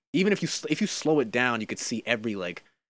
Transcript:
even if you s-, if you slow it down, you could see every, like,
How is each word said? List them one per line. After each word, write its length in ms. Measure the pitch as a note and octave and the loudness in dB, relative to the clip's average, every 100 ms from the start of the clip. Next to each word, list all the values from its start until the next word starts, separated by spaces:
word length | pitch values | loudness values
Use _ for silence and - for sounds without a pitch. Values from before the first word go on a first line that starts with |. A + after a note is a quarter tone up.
| - | -2
even 200 | E3 G3 | 2 4
if 80 | G3 | 2
you 60 | E3 | 0
s-, 180 | - - | -4 -2
if 120 | D3+ | 0
you 60 | G#3 | 0
slow 340 | - D3+ D3+ | 0 2 2
it 100 | A2+ | 2
down, 300 | A#2+ B2+ A2+ | 2 2 0
you 60 | G#2+ | -4
could 120 | G#2+ | -6
see 240 | - A2+ - | -4 -4 -2
every, 280 | A#2 A2 G2+ | -2 0 -4
like, 280 | F2+ F2 _ _ | -6 -8 _ _